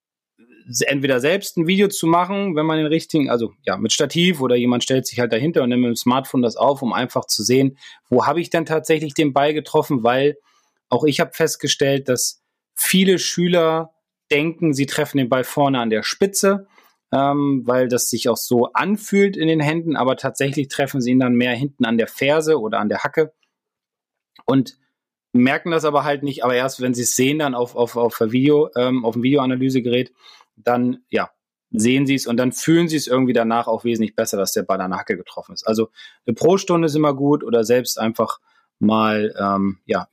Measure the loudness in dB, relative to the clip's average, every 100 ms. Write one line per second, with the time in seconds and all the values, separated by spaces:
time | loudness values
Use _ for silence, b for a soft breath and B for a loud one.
0 | _ _ _ _ _ _ -10 -4 -2 0
1 | 0 2 2 0 -2 -2 0 2 2 0
2 | 0 2 0 -2 -2 -2 -2 -2 0 -2
3 | 0 -2 0 0 -2 -6 -6 -4 -2 0
4 | 0 2 0 2 0 2 2 0 0 -2
5 | -2 -4 -2 0 0 0 0 0 0 0
6 | 0 0 0 -2 -2 2 0 2 -2 -4
7 | -2 -4 -4 -2 2 2 2 B B B
8 | _ 2 2 0 -2 -2 -2 -4 0 0
9 | 0 0 2 2 2 0 -2 -2 0 0
10 | 2 2 2 -2 _ _ _ _ _ 0
11 | 0 0 -2 0 -2 -2 -4 0 0 0
12 | 0 -2 -2 -8 _ _ _ -6 0 2
13 | 4 2 0 -2 2 2 2 0 -4 _
14 | _ _ _ 0 0 0 -2 0 -2 -2
15 | -2 -2 0 0 0 0 0 0 0 -2
16 | -2 -2 -2 2 0 0 -4 b b b
17 | _ 0 0 0 0 0 0 0 2 0
18 | -2 -2 -2 -2 0 0 2 0 -2 -2
19 | 0 2 2 0 0 2 0 -2 -2 -2
20 | 0 -2 -4 -4 -4 -2 -4 -4 -2 -2
21 | 2 2 4 2 2 -2 -6 -2 0 0
22 | -2 -2 0 2 2 0 0 -2 -2 -4
23 | -2 -2 -2 -6 _ _ _ _ _ _
24 | _ _ _ _ 0 0 0 -8 _ _
25 | _ _ _ 2 4 2 0 0 2 0
26 | 0 -2 -4 -2 0 0 0 -2 -2 -2
27 | -2 2 0 0 -2 -2 -4 -2 -2 0
28 | -2 0 0 2 4 4 2 0 0 0
29 | -2 -2 0 2 0 0 0 0 0 -2
30 | -2 b b b b _ -2 0 0 -4
31 | _ -6 -6 _ _ _ _ 0 2 2
32 | 2 0 0 -2 -2 -2 2 2 2 -2
33 | 0 0 2 2 2 0 0 -2 -2 0
34 | -2 -2 -2 -2 -2 -2 -2 -4 -4 -6
35 | -6 -8 -8 -16 -14 -8 -2 -2 -2 B
36 | B B -8 0 2 2 2 0 2 2
37 | 0 2 0 0 2 0 2 2 0 -4
38 | -4 -2 -4 -4 _ _ _ _ 2 2
39 | 2 0 -2 -2 -2 0 -2 -4 -4 -4
40 | -4